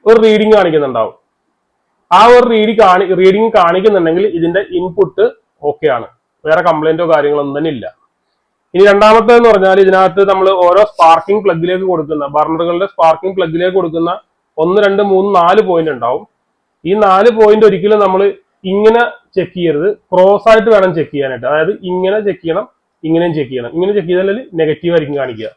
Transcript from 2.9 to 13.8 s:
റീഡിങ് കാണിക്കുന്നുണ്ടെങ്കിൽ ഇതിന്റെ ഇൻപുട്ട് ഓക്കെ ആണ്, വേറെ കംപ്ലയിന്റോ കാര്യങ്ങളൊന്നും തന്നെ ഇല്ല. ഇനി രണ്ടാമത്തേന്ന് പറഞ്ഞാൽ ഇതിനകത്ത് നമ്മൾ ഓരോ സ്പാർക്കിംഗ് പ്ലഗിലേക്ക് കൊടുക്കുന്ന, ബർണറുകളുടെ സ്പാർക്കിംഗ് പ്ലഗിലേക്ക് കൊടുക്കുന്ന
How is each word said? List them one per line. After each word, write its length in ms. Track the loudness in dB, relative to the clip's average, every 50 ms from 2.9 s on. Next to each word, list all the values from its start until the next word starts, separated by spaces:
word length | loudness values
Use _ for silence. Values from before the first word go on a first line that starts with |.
| 4 2 0 -2 0 2
റീഡിങ് 280 | 2 2 2 2 -2 0 0
കാണിക്കുന്നുണ്ടെങ്കിൽ 680 | 0 0 0 0 0 0 2 2 2 0 0 -2 -2 -2 -4 -4
ഇതിന്റെ 240 | -4 -4 -2 -4 -4 -6 -4 -6
ഇൻപുട്ട് 480 | -6 -6 -6 -2 -2 -4 -2 _ -2 -2 -2 -2 _ _ _ _ _ -8 -8
ഓക്കെ 180 | -6 _ -2 -2 -2
ആണ്, 120 | -2 -6 -12 _ _ _ _ _ _ _
വേറെ 160 | -2 -2 0 0 -2
കംപ്ലയിന്റോ 360 | -2 -2 -2 -4 -2 -2 0 0 0
കാര്യങ്ങളൊന്നും 440 | 0 0 -2 -2 -2 -4 -6 -6
തന്നെ 140 | -6 -6 -6 -6
ഇല്ല. 100 | -8 -12 -14 _ _ _ _ _ _ _ _ _ _ _ _ _ _ _ _ 0
ഇനി 100 | 2 4 4
രണ്ടാമത്തേന്ന് 560 | 4 4 4 4 4 4 4 4 4 4 6 4
പറഞ്ഞാൽ 280 | 4 4 2 2 4 4 4
ഇതിനകത്ത് 360 | 4 4 2 2 2 2 0 0 0
നമ്മൾ 160 | 0 0 2 0 2 2 2
ഓരോ 180 | 2 4 2 2 0
സ്പാർക്കിംഗ് 520 | 0 2 4 4 4 4 2 -2 -4 -2 0
പ്ലഗിലേക്ക് 400 | -2 -2 -2 -4 -4 -4 -4 -4 -4
കൊടുക്കുന്ന, 340 | -4 -4 -4 -6 -6 -6 -6 -4 -4
ബർണറുകളുടെ 520 | -4 -2 -2 -4 -4 -4 -4 -4 -4 -6 -6 _
സ്പാർക്കിംഗ് 420 | 0 0 0 0 0 -4 -8 -6
പ്ലഗിലേക്ക് 380 | -4 -6 -4 -4 -4 -4 -2 -2
കൊടുക്കുന്ന 320 | -2